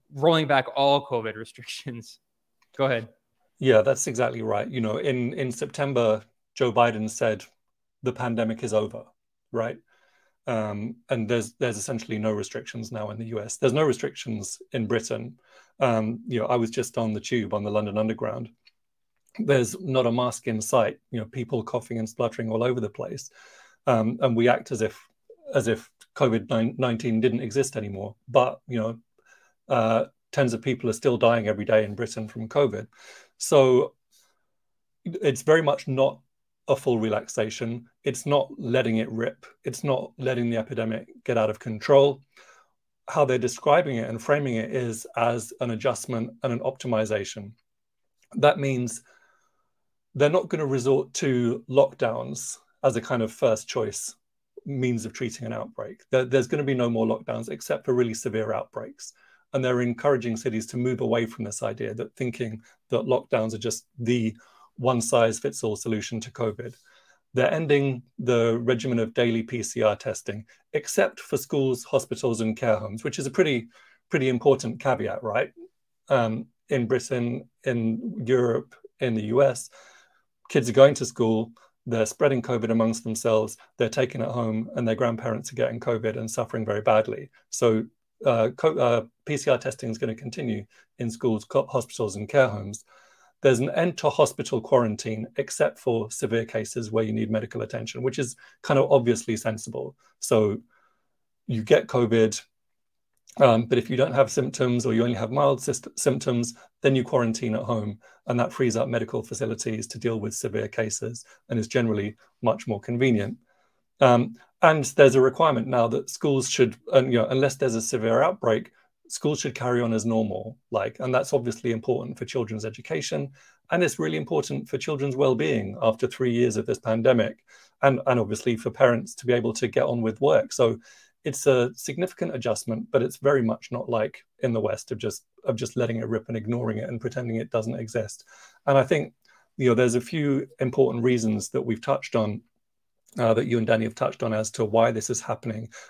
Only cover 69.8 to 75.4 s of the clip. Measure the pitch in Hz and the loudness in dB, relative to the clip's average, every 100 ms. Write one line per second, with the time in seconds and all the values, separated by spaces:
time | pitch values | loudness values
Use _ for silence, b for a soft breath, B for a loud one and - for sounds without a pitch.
69.8 | 107 104 117 95 - 107 - b b 151 | 2 0 -4 -8 -8 -10 -12 b b -6
70.8 | - - 190 - - 139 - 147 135 123 | -2 0 0 -2 -6 -4 -2 -2 0 -2
71.8 | - 135 - 127 127 113 110 110 120 107 | 0 0 0 -4 -2 0 -2 0 0 0
72.8 | 104 110 - - 135 131 165 123 113 b | -2 -8 -8 -6 -4 0 2 0 -4 b
73.8 | b b - 156 131 123 143 135 113 - | b b -4 0 0 2 4 4 2 -4
74.8 | 139 120 104 95 110 107 | -2 -2 -2 -4 -2 -2